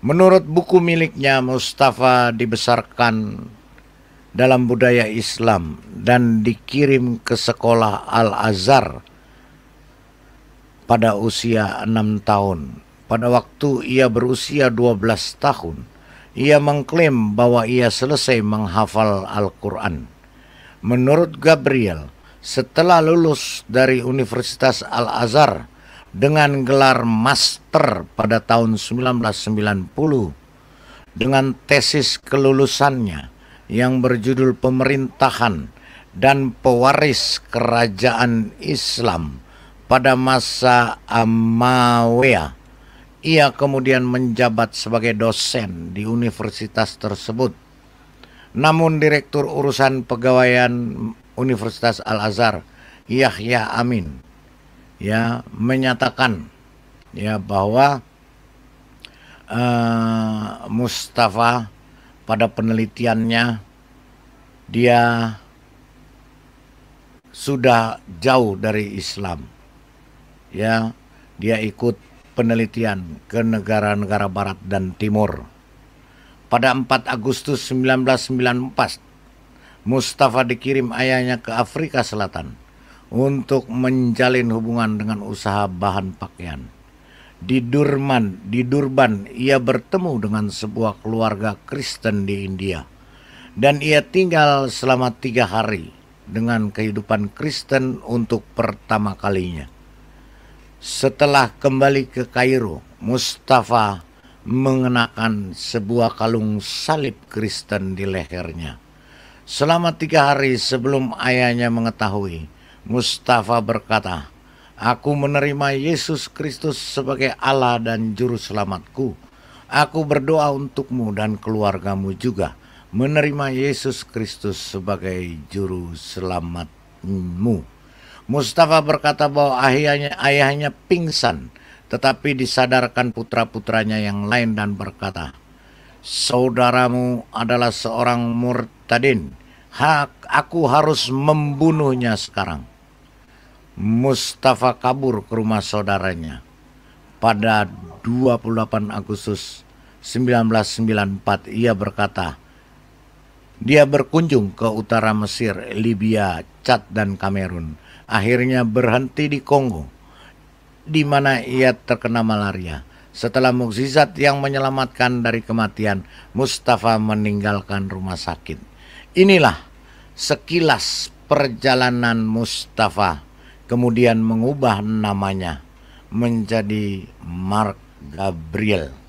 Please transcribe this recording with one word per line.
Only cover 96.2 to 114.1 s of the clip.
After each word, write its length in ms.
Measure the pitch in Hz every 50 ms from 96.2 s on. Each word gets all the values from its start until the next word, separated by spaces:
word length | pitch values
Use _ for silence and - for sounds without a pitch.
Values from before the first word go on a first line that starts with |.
| _
dengan 460 | - 90 110 113 117 117 113 107 104 101
kehidupan 600 | - 107 110 101 107 104 - 113 107 104 101 -
Kristen 680 | - - 151 139 - - _ 139 135 131 131 123 - -
untuk 380 | 110 117 120 117 110 120 110 - - -
pertama 580 | - 113 - 101 - _ - 110 107 104 104 98
kalinya. 540 | - - 104 101 95 90 90 85 78 69 65 - _ - - - - - - - - - - - - - - - - - - -
Setelah 800 | - - - - - - 135 135 - 147 147 143 139 131 113 -
kembali 540 | - - 143 131 131 135 139 139 139 131 131
ke 180 | - 127 127 120
Kairo, 560 | - 123 127 127 131 131 117 104 82 69 - - - _
Mustafa 1040 | - 98 120 127 - - - - _ - 135 123 110 - 120 117 110 104 98 90 82 _ _ _ _ - - - -
mengenakan 1080 | - 113 127 131 135 131 131 127 127 123 123 117 117 - - 113 113 110 104 101 95 85
sebuah 600 | - - - - 120 104 98 117 120 117 113 -
kalung 480 | - 110 113 113 113 110 107 107 104 98
salib 540 | - - - - - 160 156 143 131 104 - - _ -
Kristen 680 | 107 110 104 - - - - 107 101 95 95 95 90
di 80 | 98
lehernya. 720 | 98 95 95 82 - 87 90 87 82 82 85 80 73 60 58 _ _ _ _ _ - - - - - - - _
Selama 500 | - - - 143 151 165 170 170 170 160
tiga 380 | - 165 156 156 156 143 139 143
hari 260 | 135 135 135 127 117
sebelum 560 | - - 135 131 117 135 139 135 131 127 - -
ayahnya 540 | - 127 127 123 127 123 120 120 120 120 117
mengetahui, 720 | 117 113 113 110 - 110 104 95 104 98 95 85 82 78 78 - - - - - - -
Mustafa 720 | - 110 123 113 - - - - - 123 117 104 98 117 117
berkata, 720 | 110 104 117 110 - - 110 107 104 98